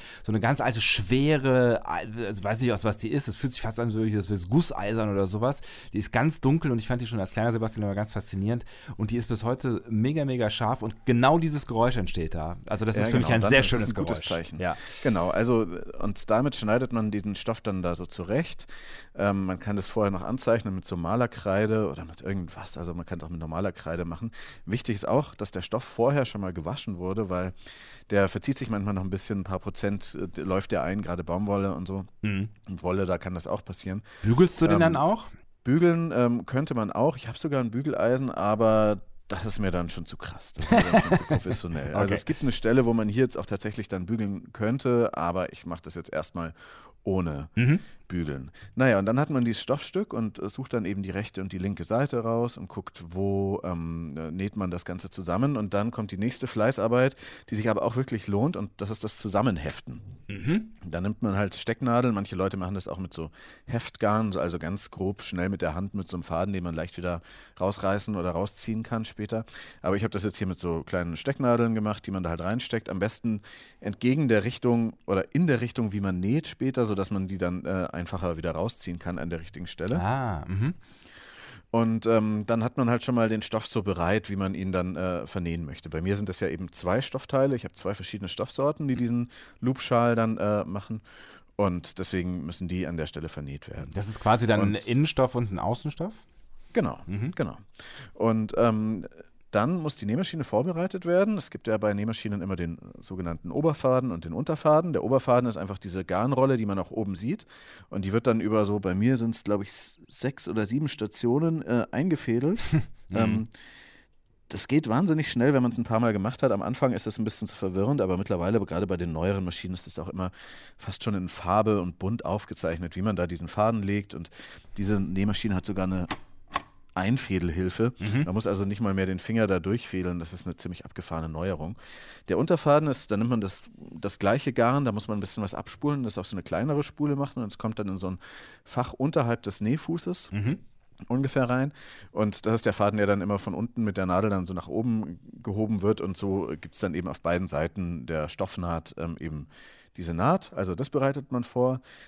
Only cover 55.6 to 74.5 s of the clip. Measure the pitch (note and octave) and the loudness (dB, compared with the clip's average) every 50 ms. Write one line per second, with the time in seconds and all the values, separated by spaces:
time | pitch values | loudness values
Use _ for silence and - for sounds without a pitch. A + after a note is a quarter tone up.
55.6 | G#2+ F#2 - G2+ G#2 A#2+ - - G#2+ G2+ G2 F#2 G#2+ B2 C3 - C3+ A#2+ - A2 | -2 0 0 0 0 0 -2 -4 -6 -6 -4 -2 -2 0 0 -2 -4 -2 0 2
56.6 | G#2 B2 B2+ - G2+ A2+ A#2+ B2 C3 C#3 - - - - - - - - A2 G#2+ | 4 4 4 2 2 2 4 4 4 2 0 -4 -12 -16 -18 -18 -8 -2 -2 0
57.6 | G#2+ A2+ G#2+ - - A2+ A2 B2+ C3 - A#2+ G#2 - G#2 G2+ G2+ B2 D#3+ - F#2+ | 2 2 2 2 2 2 0 0 0 0 -2 -4 -2 0 2 2 2 2 0 -2
58.6 | G#2 - - - G#2 G2 A2 - - G#2+ - - - G2+ F#2+ G2+ A#2+ B2 F#2+ D#2+ | -6 -8 -8 -8 -6 -6 -4 -4 -2 0 0 0 0 2 4 4 4 4 2 0
59.6 | D2+ D2+ - - - - B1 - - - - - - - G#2 F#2+ F#2 C3+ F3 A3 | -2 -4 -6 -6 -10 -12 -12 -12 -14 -16 -18 -16 -14 -12 -10 -4 0 2 2 2
60.6 | A3 - - - - F2 E2 F2 F#2 G#2 G#2+ - - G#2 F#2+ G2+ G#2 F#2 - - | 0 -4 -10 -14 -10 -6 -4 -2 -2 -2 -2 0 0 2 4 2 2 2 0 -2
61.6 | - A#2 A2+ - C3 A#2+ A#2 A#2+ B2+ B2 G#2+ G2 G2 - F#2+ F2+ F#2+ F#2+ G2 G2 | -2 -2 -2 0 0 2 4 4 4 4 2 0 -2 -2 -2 0 0 0 0 -2
62.6 | F2+ F2+ G2+ F#2 - - - F2 F#2+ - - E2 E2 - - - - - - - | -2 -4 -4 -4 -4 -4 -6 -6 -6 -6 -6 -6 -6 -8 -10 -16 -20 -20 -20 -18
63.6 | _ - A2+ A#2 - - - - A2+ G#2 G#2+ A2 A2+ G#2 F#2 D#2 D2 F2 E2+ E2+ | _ -4 -4 -4 -4 -6 -4 0 2 2 4 4 2 0 0 0 0 0 -2 -2
64.6 | D2+ E2 G2 - - - - - F#2 G2 G2+ - - - F#2+ F2 F2+ F#2+ G2 D#2+ | -4 -4 -4 -2 -4 -6 -4 -2 -2 -2 -2 -4 -6 -6 -4 -2 -2 -2 0 0
65.6 | F2+ D#2+ D2+ F2+ G2 G2 - G2+ F2 - F2+ F2 - - E2 E2+ F#2+ G2+ G2 F#2 | -2 -2 -2 -2 -4 -4 -4 -6 -4 -4 -6 -6 -4 -2 -2 0 0 0 -2 -2
66.6 | F2 F2 D#2+ D#2+ E2 F2 - F2 F2 F2+ F2 E2 - - - - - - _ - | -4 -4 -4 -4 -6 -6 -8 -6 -4 -4 -4 -4 -6 -12 -20 -20 -20 -20 _ -2
67.6 | F2+ G2 G2 - G2+ F#2+ G2 G#2 - A2 G#2 F#2 F2 F2+ E2 F2 G2+ - - - | 0 0 0 2 2 0 2 2 0 -2 -2 -2 -2 -2 0 0 -2 -2 -2 -2
68.6 | - A#2 A2 A2 A2 - A#2+ A2+ A2 - - - G#2+ - A2+ A2+ A2+ - - - | -2 -2 -2 -4 -4 -4 -4 -4 -4 -6 -8 -8 -6 -4 -4 -4 -4 -6 -12 -16
69.6 | - - - - - F2+ G2 G2+ G#2+ G#2+ - G2 G2 G#2 - - G#2 F#2 F2 - | -18 -18 -16 -6 -2 0 0 2 0 0 0 -2 -2 0 0 0 -2 -2 -2 -2
70.6 | - E2+ E2 D#2+ - - - F2+ F2 E2+ E2 - - C3+ C#3 - C3+ B2 A#2+ A#2 | -2 -2 -2 -2 -2 -2 -2 -2 0 -2 -4 -2 -2 -2 -2 2 4 4 4 6
71.6 | A#2 A#2 A2+ A2 G#2+ G#2+ G#2 - - - G2 F#2+ F2+ E2 E2+ E2 E2+ F#2+ A2 B2+ | 4 2 2 0 0 -2 -2 -4 -4 -4 -4 -2 -2 -2 -2 -2 -2 -2 -2 -2
72.6 | - - A#2 A2 - - F#2+ F#2 G2 A2+ - - - A#2 A2 G#2 - - - - | -2 -2 -4 -4 -2 -4 -2 0 0 0 0 0 0 -2 -2 -2 -6 -12 -20 -20
73.6 | - - - _ - G#2 G2+ - - B2 C3+ D#3+ D3+ A#2+ A2+ G#2 F#2+ A#2+ | -20 -20 -20 _ -8 -8 -6 0 2 2 2 4 4 4 4 4 4 2